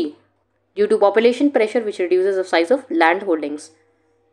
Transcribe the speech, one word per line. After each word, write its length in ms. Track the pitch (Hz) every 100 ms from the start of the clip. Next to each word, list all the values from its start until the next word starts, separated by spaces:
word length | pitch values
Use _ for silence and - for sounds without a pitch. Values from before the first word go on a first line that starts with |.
| 151 - _ _ _ _ _ 196
due 80 | 208
to 120 | 214
population 500 | 202 220 233 240 285
pressure 300 | 277 220 247 214
which 140 | 190
reduces 400 | 175 180 190 190
the 40 | 185
size 260 | 170 170
of 200 | 269 -
land 320 | 165 165 185
holdings। 380 | 202 160 147 147 - _ _ _ _ _ _